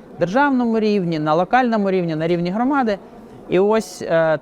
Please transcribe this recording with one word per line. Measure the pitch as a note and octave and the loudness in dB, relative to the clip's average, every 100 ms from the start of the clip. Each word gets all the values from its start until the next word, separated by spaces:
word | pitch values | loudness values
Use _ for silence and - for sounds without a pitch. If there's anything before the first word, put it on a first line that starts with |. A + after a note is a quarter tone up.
| - - | -12 -6
державному | E3+ A3 C#4+ C4 A#3 A3+ | -2 0 2 2 0 0
рівні, | G#3+ G#3 E3+ D#3+ | 2 0 0 -2
на | D3+ | 0
локальному | D#3 F3+ B3 B3 A3+ G3 | 0 2 2 2 0 0
рівні, | F#3 E3+ D#3 | 0 -2 -2
на | E3 | -2
рівні | F3 F3 | 0 -2
громади. | G3 B3 D4 A#3 G3 - - - - - | -2 0 0 0 -4 -8 -20 -20 -20 -2
І | F3 | 2
ось, | G3+ A3 G#3+ - | 4 2 -2 -8
е, | - E3 D#3+ D3+ | -2 0 2 0